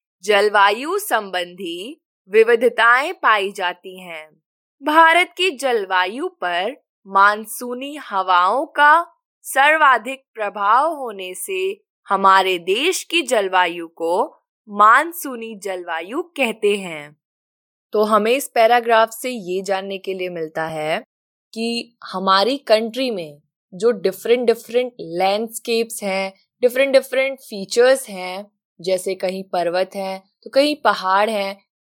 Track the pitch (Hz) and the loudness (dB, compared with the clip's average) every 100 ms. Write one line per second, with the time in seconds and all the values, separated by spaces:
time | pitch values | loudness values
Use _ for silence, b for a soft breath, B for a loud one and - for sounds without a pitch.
0 | _ _ 185 202 208 208 202 220 294 392 | _ _ 0 2 4 4 4 2 -4 -6
1 | - 233 202 180 175 180 185 175 220 320 | -2 -4 -2 -6 -6 -8 -10 -10 -12 -16
2 | _ _ 185 208 220 233 240 233 226 247 | _ _ _ 2 4 4 2 4 4 4
3 | 311 370 262 214 196 196 180 175 190 185 | 2 -2 0 0 0 -4 -6 -6 -12 -20
4 | 180 160 156 160 _ _ _ _ 285 311 | -16 -16 -18 _ _ _ _ _ 0 6
5 | 330 330 359 - 370 247 269 233 190 185 | 6 6 2 -2 -4 -2 -2 -2 0 0
6 | 185 240 359 - 180 175 202 294 _ _ | 0 -4 -8 -6 -4 -2 -2 -6 _ _
7 | 190 196 202 214 220 - 247 247 277 294 | -4 4 4 2 -4 -12 -10 -8 -10 -12
8 | - 196 185 180 180 247 311 294 294 320 | -6 -4 2 2 4 2 -2 2 4 4
9 | 339 _ _ _ - 269 285 311 294 240 | 2 _ _ _ -6 2 4 4 4 4
10 | 220 269 _ 220 202 202 202 233 311 302 | 0 -12 _ -8 -8 -2 2 2 2 -2
11 | 247 196 185 185 - 190 190 196 _ _ | -8 -10 -12 -12 -8 -4 -4 -6 _ _
12 | - 196 196 190 190 180 170 214 320 - | -4 2 6 6 4 0 -2 0 0 -2
13 | - 330 254 233 190 185 180 170 165 - | -4 -4 0 0 0 0 0 -2 -10 -6
14 | 165 185 277 - _ _ - 202 214 254 | -2 -2 -2 -8 _ _ -8 4 6 6
15 | 330 330 277 240 226 208 196 185 175 165 | 2 -6 -10 -10 -12 -12 -10 -8 -8 -8
16 | 175 277 359 - 240 220 202 202 185 156 | -8 -8 -8 -4 -4 0 0 0 -4 -12
17 | 147 - _ _ _ _ _ _ _ 214 | -14 -20 _ _ _ _ _ _ _ 0
18 | 214 214 214 269 - 233 226 240 233 220 | 2 2 2 0 0 2 4 4 4 4
19 | 226 - 254 247 180 185 190 190 196 196 | 2 0 -8 -8 -6 -6 -4 -4 -4 -10
20 | 190 190 180 175 156 160 160 160 156 185 | -8 -8 -8 -8 -8 -6 -6 -6 -4 -4
21 | - _ _ _ _ 226 233 233 - _ | -6 _ _ _ _ -8 -6 -6 -10 _
22 | - 185 190 190 208 277 - 220 226 226 | -12 -4 2 4 2 -2 2 0 0 -4
23 | 262 202 156 147 _ _ _ 180 220 208 | -4 -4 -8 -14 _ _ _ -4 -2 0
24 | 185 185 226 247 233 226 - 240 254 247 | -2 -4 0 2 2 0 -2 -4 -4 -6
25 | 165 170 190 208 226 - - 226 226 - | -10 -2 0 0 -4 -10 -4 -2 -4 -6
26 | 202 196 190 - _ _ 240 247 277 262 | -6 -4 -6 -10 _ _ 0 2 2 2
27 | 254 262 269 262 - 202 190 233 254 262 | 2 -2 -2 -6 -12 -12 -4 2 4 2
28 | 233 190 185 185 208 _ _ - 175 185 | -2 -10 -10 -10 -14 _ _ -12 -4 -2
29 | 196 190 185 190 190 180 170 175 190 202 | -2 -4 -4 -6 -6 -4 -2 -2 -4 -6
30 | 190 190 - _ 220 269 294 294 214 190 | -10 -10 -14 _ -4 0 0 0 0 0
31 | 185 196 214 214 196 202 _ _ | 0 2 2 -2 -6 -8 _ _